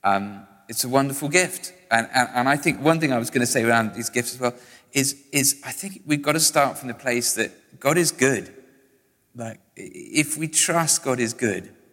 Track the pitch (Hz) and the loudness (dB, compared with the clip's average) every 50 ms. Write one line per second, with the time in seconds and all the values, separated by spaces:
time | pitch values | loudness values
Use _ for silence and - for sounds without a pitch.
0 | - 98 98 98 101 104 101 98 - - - _ _ - 117 - - 123 127 139 | 2 2 2 2 0 -6 -10 -14 -18 -20 -20 _ _ -10 -6 -6 -4 2 2 2
1 | 139 139 135 - 151 151 151 180 185 156 - - - - - - _ _ 113 113 | 2 2 -2 -4 -6 2 2 2 2 2 -4 -10 -12 -14 -16 -18 _ _ 0 0
2 | 113 - - 131 123 120 - 123 123 131 143 147 - 170 139 - 135 156 165 165 | 0 2 2 0 0 2 2 0 2 2 2 2 2 -2 -2 2 4 4 4 4
3 | 160 143 131 117 113 113 - 131 120 117 - 135 113 113 117 117 113 107 98 - | 2 2 0 0 -2 0 0 0 0 2 2 2 4 4 4 4 2 0 -4 -6
4 | 113 - - 123 117 - - 127 127 120 120 - - - - - _ _ - 143 | -8 -4 -4 -4 -4 -4 -6 -2 -4 -4 -4 -4 -20 -20 -20 -20 _ _ -2 0
5 | 135 139 - - - _ - 147 139 135 - - - - - - - 196 190 - | 0 0 -4 -8 -14 _ 0 0 2 2 -2 -2 -8 -12 -10 -10 -10 -12 -12 -12
6 | - 147 151 143 143 147 151 160 160 - - 156 143 131 113 - - 127 117 - | -4 -2 -2 0 0 0 0 2 2 2 4 4 2 2 0 -6 -10 -10 -12 -6
7 | - 131 120 123 120 - - 107 110 - - - _ _ - - - 135 156 175 | -4 -2 -2 0 0 -2 -2 -2 -2 -4 -4 -16 _ _ -20 -4 0 2 2 4
8 | 175 156 - - 127 135 135 101 90 - - - - _ _ _ _ _ _ _ | 2 2 2 2 2 2 2 0 -4 -10 -18 -20 -20 _ _ _ _ _ _ _
9 | _ _ _ _ _ _ _ 120 117 113 113 - _ _ _ - 98 82 - - | _ _ _ _ _ _ _ -12 -12 -12 -12 -14 _ _ _ -18 -18 -16 -16 -16
10 | - - - 156 151 147 - 147 160 156 156 - - - 165 170 165 156 - - | -16 -4 0 0 0 0 -2 -6 -6 -2 0 0 0 2 2 0 2 2 -2 -2
11 | - 139 127 123 120 110 120 - 127 113 98 87 87 - - _ _ _ | 0 -2 0 0 0 -2 -2 -2 -2 -2 -2 -4 -8 -14 -20 _ _ _